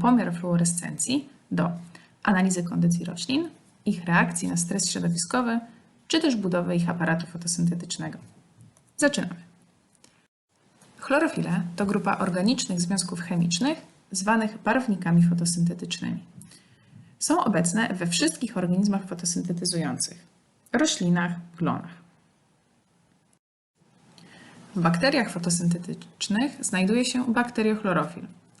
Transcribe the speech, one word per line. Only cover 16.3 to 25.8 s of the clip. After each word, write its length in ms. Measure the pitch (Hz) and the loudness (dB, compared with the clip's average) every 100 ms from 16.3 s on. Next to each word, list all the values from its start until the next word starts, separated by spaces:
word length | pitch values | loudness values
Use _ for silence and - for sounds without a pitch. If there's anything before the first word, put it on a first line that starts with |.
| - - - _ _ _ - - - | -20 -20 -20 _ _ _ -20 -20 -8
Są 240 | - 339 | 0 2
obecne 500 | 233 175 170 214 226 | 4 2 2 2 0
we 140 | 180 170 | -2 -2
wszystkich 500 | - 320 - 233 190 | 0 0 -2 -6 -4
organizmach 460 | 175 185 208 196 | 0 2 2 0
fotosyntetyzujących, 1200 | - 175 180 185 175 175 180 170 147 127 - - - _ _ _ - | -4 -6 -4 -4 -4 -4 -2 -2 -2 -4 -6 -10 -20 _ _ _ -4
roślinach, 580 | 247 311 - 175 175 175 175 - - | 0 0 0 2 2 0 -4 -10 -4
glonach. 460 | 151 120 - - - _ _ _ _ _ _ _ _ _ _ _ _ _ _ _ _ _ _ _ - - - - - - - 190 | -2 -2 -6 -18 -20 _ _ _ _ _ _ _ _ _ _ _ _ _ _ _ _ _ _ _ -20 -20 -20 -20 -20 -20 -10 0
W 60 | |
bakteriach 480 | 170 170 269 285 214 | 2 4 4 2 0
fotosyntetycznych 1400 | 175 175 170 170 170 | -2 -2 0 0 0